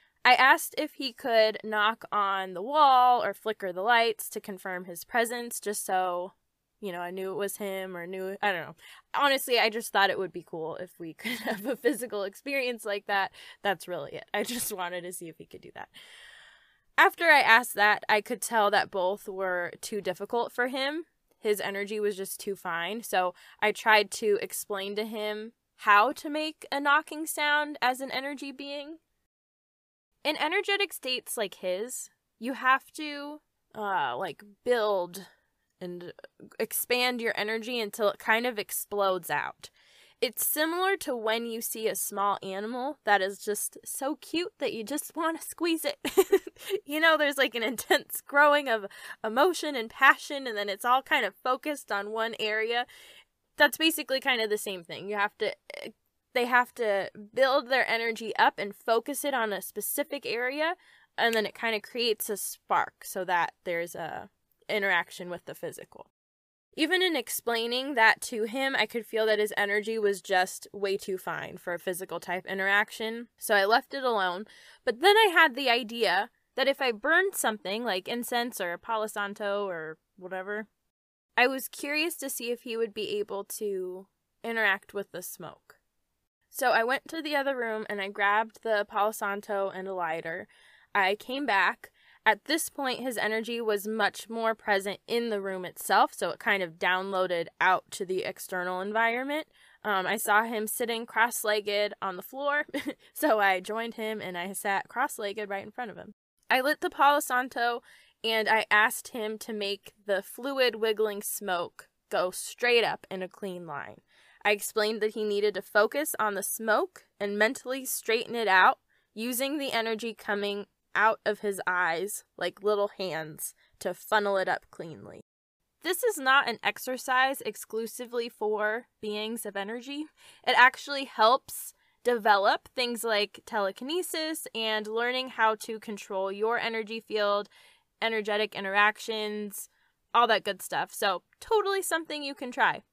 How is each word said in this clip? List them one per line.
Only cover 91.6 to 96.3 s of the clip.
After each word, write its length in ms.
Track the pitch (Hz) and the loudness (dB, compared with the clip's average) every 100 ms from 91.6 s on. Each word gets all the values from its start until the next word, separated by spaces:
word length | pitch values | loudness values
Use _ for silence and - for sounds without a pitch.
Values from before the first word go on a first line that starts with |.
| 185 240 - _ _ _ - | 2 0 -10 _ _ _ 2
At 200 | 208 - | 2 2
this 220 | 320 - | 0 0
point, 320 | - 269 240 | -4 -4 -4
his 160 | 254 214 | -4 -2
energy 440 | 214 220 226 233 | 0 0 -2 -2
was 260 | 220 202 208 | 0 0 0
much 420 | 220 202 - - | 0 0 0 -8
more 280 | 233 226 220 | -2 -2 -2
present 420 | - 196 202 - - | 0 0 0 -6 -4
in 240 | 233 233 | -2 0
the 100 | 208 | -2
room 240 | 196 190 | -4 -6
itself, 480 | 180 - - 202 277 | -8 -8 2 4 4
so 180 | - 180 | 2 -6